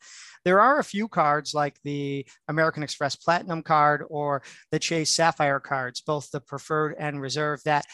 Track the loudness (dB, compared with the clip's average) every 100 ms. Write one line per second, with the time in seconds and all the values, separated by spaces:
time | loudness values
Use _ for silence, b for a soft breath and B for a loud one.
0 | B B B B 2 6 6 4 0 -4
1 | -4 0 2 2 0 -2 -2 -4 -8 -6
2 | -4 -6 -10 b -6 0 0 0 -6 -4
3 | -4 -2 0 0 0 -6 0 4 4 2
4 | -2 -6 -4 -4 B B B -4 -2 -2
5 | 0 2 2 2 0 0 -2 -6 -4 -8
6 | -4 -6 -4 -10 -10 -12 -4 -2 -2 -4
7 | -6 -6 -6 -4 -4 -2 2 2 0